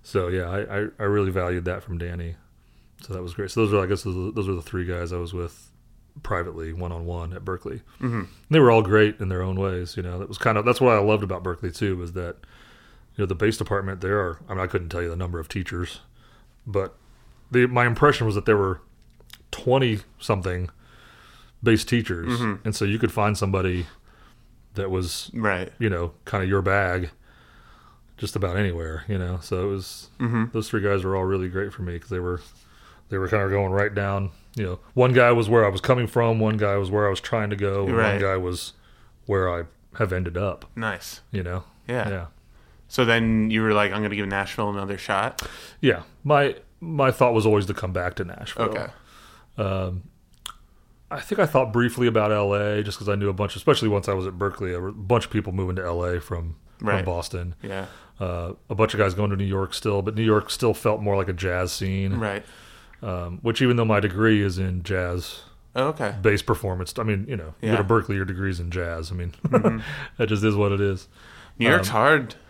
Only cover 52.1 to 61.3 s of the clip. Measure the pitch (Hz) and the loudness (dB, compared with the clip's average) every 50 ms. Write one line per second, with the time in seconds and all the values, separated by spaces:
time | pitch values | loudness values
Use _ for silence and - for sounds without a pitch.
52.1 | 110 110 107 107 107 104 101 101 101 101 104 104 104 104 104 104 - - 101 104 | 2 2 2 2 2 0 2 0 0 0 0 0 -2 -2 -4 -4 -8 -6 -4 -2
53.1 | 101 101 101 101 95 92 104 101 - 101 - 156 143 - 117 107 104 101 - - | -2 0 0 -2 0 -2 -2 -4 -4 0 2 4 4 4 2 0 0 0 0 -2
54.1 | 98 92 92 95 92 87 101 98 90 - 101 92 90 87 90 95 107 110 101 95 | -2 -2 -4 -6 -4 -4 -4 -4 -4 -4 -6 -6 -4 -6 -6 -8 -8 -10 0 2
55.1 | 120 117 - - - 107 98 101 92 95 92 90 92 92 92 87 85 87 87 90 | 2 2 2 0 -2 -2 -2 -2 -4 -2 -2 -2 -2 -4 -4 -2 -2 -2 -2 -2
56.1 | 87 87 - - 90 85 82 82 80 - - - - _ - 107 98 95 92 92 | -2 -4 -4 -6 -6 -6 -6 -6 -8 -10 -16 -20 -14 _ -2 0 0 0 0 -2
57.1 | 87 87 85 - - 87 85 90 90 - - 98 98 95 95 - - - - - | -4 -4 -6 -6 -8 -8 -8 -8 -10 -10 -10 -10 -8 -8 -10 -10 -14 -20 -20 -20
58.1 | _ - 98 90 90 87 85 87 - _ _ - 104 98 113 - - 104 104 98 | _ -8 -6 -6 -6 -6 -6 -8 -10 _ _ -8 2 2 2 2 4 2 2 2
59.1 | 87 95 104 101 101 95 101 95 98 95 98 87 - - - 110 101 98 95 107 | 2 0 0 0 0 0 0 0 0 -2 -2 -4 -6 -4 -2 0 0 0 0 0
60.1 | 107 107 113 110 107 107 - - - - 127 113 104 - - 117 107 110 104 101 | -2 2 4 6 6 4 4 0 -4 0 2 2 2 2 2 0 0 2 0 0
61.1 | 98 98 92 95 | 0 2 0 -2